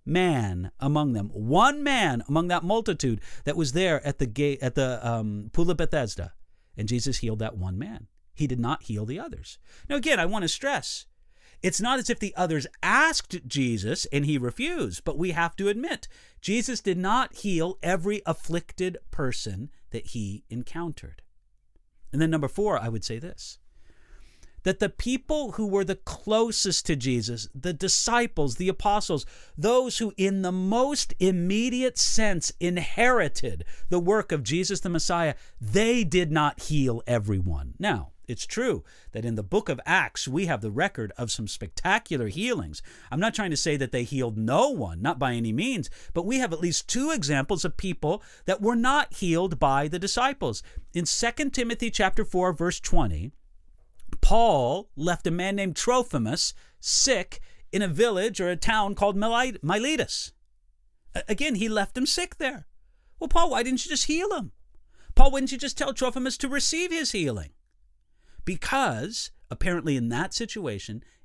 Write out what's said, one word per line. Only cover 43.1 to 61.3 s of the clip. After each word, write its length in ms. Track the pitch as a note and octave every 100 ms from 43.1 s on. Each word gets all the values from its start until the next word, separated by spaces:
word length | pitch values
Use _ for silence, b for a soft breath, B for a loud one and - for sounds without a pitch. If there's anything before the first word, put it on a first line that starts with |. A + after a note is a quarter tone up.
I'm 80 | C3+
not 160 | A3
trying 160 | - G3
to 60 | D3
say 200 | E3 D3
that 140 | B2+
they 140 | B2+
healed 340 | A#2 C#3 A#2+ G#2+
no 300 | A2 D3+ C#4
one, 340 | A3+ G2 E2
not 160 | C3 D3+
by 140 | C3
any 200 | A#2+ A#2
means, 380 | A2+ A#3 A#3 B2 B B
but 100 | E3
we 140 | F#3 C4
have 140 | A#3+
at 80 | D#3+
least 260 | E3+ - -
two 240 | A#3 D4
examples 540 | D4+ C#3+ C#3+ C3+ F#3
of 120 | F3+ -
people 460 | F#3+ D3+ D3+ F#3+ B B
that 180 | - G3
were 140 | G#3 A#3
not 380 | B3 D4 -
healed 440 | - F3+ E3 F#3 D#3+
by 300 | C#3+ C3+ D3+
the 100 | F3+
disciples. 640 | E3+ - C4 C#4 C#3+ G2+ B B -
In 120 | - D3
Second 460 | - A#3+ A#3 D4
Timothy 380 | - A#3 A#3 A#3
chapter 340 | A3 F#3+ G3
four, 280 | G3+ F#3 F3+
verse 260 | D#3+ F3 -
twenty, 540 | - F3 A#2 D#2 G#2 - - - - - - - - -
Paul 680 | - G3+ A#3 D3+ A#2+ E3+ -
left 320 | - E3 E3 F3
a 60 |
man 240 | F3 F#3+ G3
named 180 | G3
Trophimus 800 | D#3 - B3 B3 C3+ A2 - - b b b
sick 600 | - - - A3+ - - b b -
in 100 | F#3
a 60 | G3
village 520 | C#3 A#3 F#3+ A3 G3
or 80 | F3+
a 60 |
town 400 | F3+ A3 A3 G3+
called 220 | G3 G#3 G3
Milet-, 420 | A3 A#3 C4 G3+
Miletus. 680 | D3 G#3 C4 D4+ - - - - _ _ _ _ _ _ - -
A-, 80 |
again, 280 | -